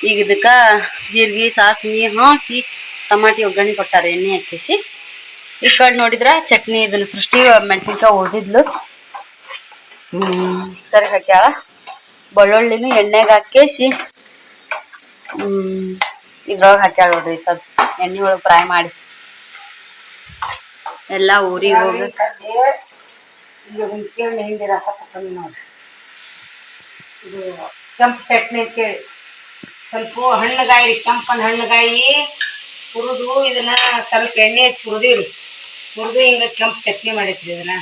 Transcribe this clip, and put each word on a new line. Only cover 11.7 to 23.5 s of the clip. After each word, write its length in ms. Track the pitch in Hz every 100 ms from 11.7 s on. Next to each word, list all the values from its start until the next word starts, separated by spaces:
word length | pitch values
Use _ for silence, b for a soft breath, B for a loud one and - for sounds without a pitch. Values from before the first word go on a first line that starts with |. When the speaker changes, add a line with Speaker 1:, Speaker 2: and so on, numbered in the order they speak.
| _ - - _ _ _
Speaker 1:
ಬೆಳ್ಳುಳ್ಳಿನೂ 640 | 202 202 214 233 220 254 240
ಎಣ್ಣೆಗೆ 340 | 208 214 220
ಹಾಕೇಸಿ, 580 | 214 - 262 285 - 262 262 - _ _ _ _ _ _ - - - _ _ -
ಹ್ಮ್, 680 | - 202 196 190 190 190 185 - - _ _ -
ಇದ್ರೊಳಗೆ 320 | 202 190 202
ಹಾಕ್ಯಾಳ 300 | 190 185 180
ನೋಡ್ರಿ, 220 | 170 160 165
ಸ್ವಲ್ಪ 260 | 180 175 - - - -
ಎಣ್ಣೆ 180 | 180 190
ಒಳಗೆ 200 | 196 185
ಫ್ರೈ 240 | 185 170
ಮಾಡಿ. 240 | 175 175 170 - - - - - - - - - - - - - - - - - - - - - -
ಎಲ್ಲ 200 | 196 190 202
ಊರಿಗೆ 340 | 196 180 196
ಹೋಗಿ 240 | 196 190 185
Speaker 2:
ಇಲ್ಲಿ 1800 | 202 - 214 - 208 226 269 262 - _ _ _ _ _ _